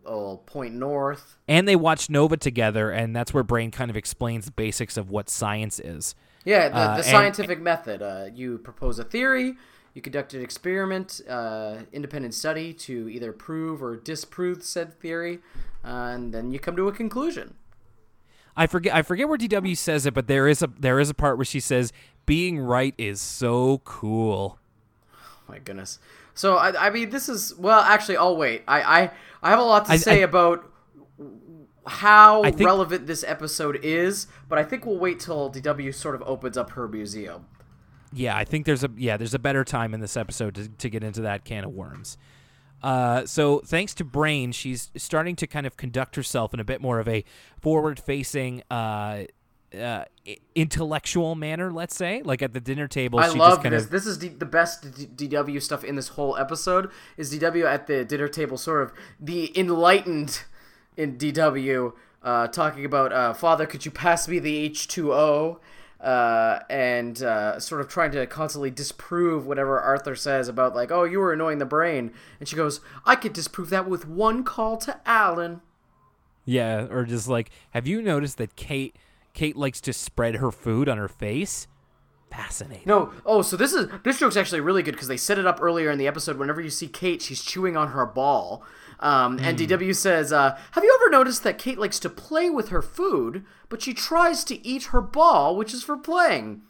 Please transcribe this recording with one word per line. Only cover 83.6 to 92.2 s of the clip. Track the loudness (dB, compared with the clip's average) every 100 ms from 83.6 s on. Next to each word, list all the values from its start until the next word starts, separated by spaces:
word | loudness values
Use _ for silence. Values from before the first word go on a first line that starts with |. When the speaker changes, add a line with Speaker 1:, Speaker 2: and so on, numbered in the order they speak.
| 2
Speaker 1:
is, | 2 -2 -2 -2
this | 2
joke's | 2 2
actually | 0 0
really | 0 0
good | 0 -4
'cause | -6
they | -4
set | -2 0
it | 2
up | 2
earlier | 0 2 0
in | 0
the | 0
episode. | -2 -4 -4
Whenever | -4 -4
you | -6
see | -8 -10
Kate, | -4 -2 -2
she's | -4 -8
chewing | -8 -4 -2 0
on | -2
her | 0 -2
ball. | 0 2 2 0 -8 -14 -20 -20 -4
Um, | 2 4 4 0
and | -2 0
Speaker 2:
Mm. |
Speaker 1:
D | 0
W | 0 2
says, | 0 2 2 4
uh, | 4 4 2 -4
"Have | 4
you | 6 8
ever | 8
noticed | 6 4 2
that | -2 -2
Kate | -4 -4
likes | -4 -4
to | -6
play | -10